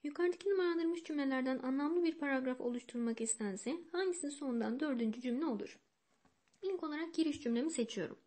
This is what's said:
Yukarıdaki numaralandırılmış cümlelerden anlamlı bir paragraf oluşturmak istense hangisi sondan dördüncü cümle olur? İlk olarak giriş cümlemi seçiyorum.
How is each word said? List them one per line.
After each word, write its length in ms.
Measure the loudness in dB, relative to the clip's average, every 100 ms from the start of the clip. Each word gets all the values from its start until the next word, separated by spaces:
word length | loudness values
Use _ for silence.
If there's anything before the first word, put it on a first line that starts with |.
Yukarıdaki 460 | -6 2 2 2 2
numaralandırılmış 540 | 4 4 4 2 0
cümlelerden 560 | -2 0 2 2 2 0
anlamlı 440 | 2 2 2 4
bir 140 | 2 2
paragraf 440 | 0 2 2 0
oluşturmak 600 | -2 -2 -4 -2 0 0
istense 560 | -2 0 -2 -2 -4 -4 -4
hangisi 400 | -2 0 0 -4
sondan 480 | -4 -2 0 0 0
dördüncü 420 | 0 2 0 0
cümle 240 | -2 0 0
olur? 340 | -2 -4 -12 _ _ _ _ _ _ _ _
İlk 220 | -4 -2
olarak 300 | -4 -4 -4
giriş 280 | 0 0 0
cümlemi 300 | 0 2 2
seçiyorum. 460 | 0 -2 -2 -6 -8